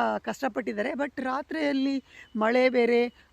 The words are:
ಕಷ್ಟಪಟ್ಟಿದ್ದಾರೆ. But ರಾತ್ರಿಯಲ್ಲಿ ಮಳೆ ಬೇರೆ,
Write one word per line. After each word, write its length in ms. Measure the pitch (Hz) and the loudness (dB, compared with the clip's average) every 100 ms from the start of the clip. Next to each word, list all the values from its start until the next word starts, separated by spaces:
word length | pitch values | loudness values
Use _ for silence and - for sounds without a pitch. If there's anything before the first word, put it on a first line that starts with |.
| 226 208 | 0 -2
ಕಷ್ಟಪಟ್ಟಿದ್ದಾರೆ. 720 | - 214 262 254 226 208 233 | -6 -6 -4 -4 -6 -4 -4
But 300 | 285 285 - | -4 -6 -6
ರಾತ್ರಿಯಲ್ಲಿ 840 | 262 269 302 320 294 269 269 269 - - - 214 | -6 -6 -6 -4 -2 0 0 -2 -6 -18 -10 -2
ಮಳೆ 340 | 220 254 254 | 2 4 4
ಬೇರೆ, 440 | 247 233 240 240 - _ | 4 4 4 2 -4 _